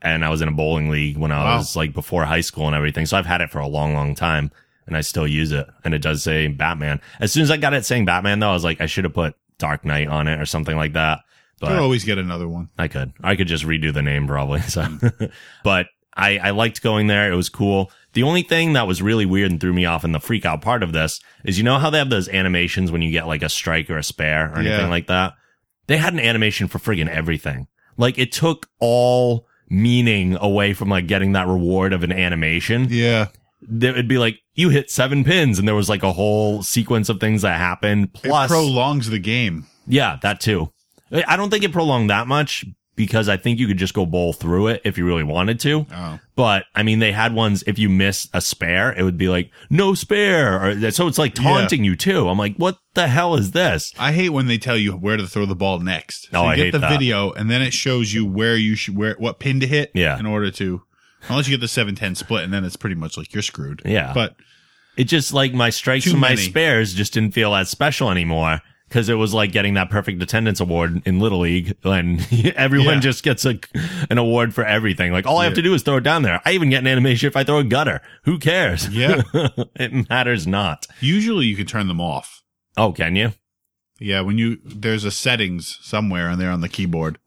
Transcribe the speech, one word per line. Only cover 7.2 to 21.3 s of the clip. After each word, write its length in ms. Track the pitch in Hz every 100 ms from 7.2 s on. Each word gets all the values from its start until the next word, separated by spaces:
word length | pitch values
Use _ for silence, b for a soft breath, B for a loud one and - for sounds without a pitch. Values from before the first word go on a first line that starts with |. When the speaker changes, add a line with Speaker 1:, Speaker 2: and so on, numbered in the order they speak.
Speaker 1:
As 100 | 107
soon 100 | 147
as 80 | 151
I 60 | 156
got 160 | 147
it 100 | 139
saying 220 | 110 123 98
Batman, 340 | 87 98 101
though, 100 | 107
I 40 |
was 100 | 90
like, 160 | 85 82
"I 60 | 80
should 180 | -
have 100 | 90
put 200 | 78 82 - _ -
Dark 260 | 76 73
Knight 240 | 78 73 73
on 180 | 76 76
it 120 | 78
or 60 | 76
something 300 | 80 76 78
like 180 | 78
that." 260 | 80 78 78 b b b _
But 80 | -
Speaker 2:
Could 100 | -
always 260 | 139 127
get 140 | 98 101
another 300 | 90 87 85
one. 200 | 85 82 -
Speaker 1:
I 100 | 85
could. 240 | 69 65 -
I 140 | 90 98
could 120 | 92
just 160 | 82
redo 280 | 76 80 78
the 100 | 73
name 240 | 71 71 71
probably. 340 | 71 69 73
<laughs> 80 | -
So, 180 | 90 80 78 120 - 110 B B B
but 240 | - 95 90 _ _ -
I, 220 | 98 101
I 120 | 92
liked 320 | 101 117 113
going 240 | 117 107 107
there. 220 | 104 104
It 40 | 90
was 120 | 87
cool. 420 | - 101 98 92 b b
The 80 | -
only 200 | 127 175
thing 300 | 170 165 165
that 120 | 147 107
was 160 | 92
really 240 | 98 113 101
weird 240 | 95 98
and 100 | 85
threw 120 | 90
me 120 | 90
off 200 | 87 82
in 80 | 85
the 80 | 78
freak 260 | - 113 90
out 160 | 78
part 200 | 87 120
of 100 | 90
this 280 | 80 78 - b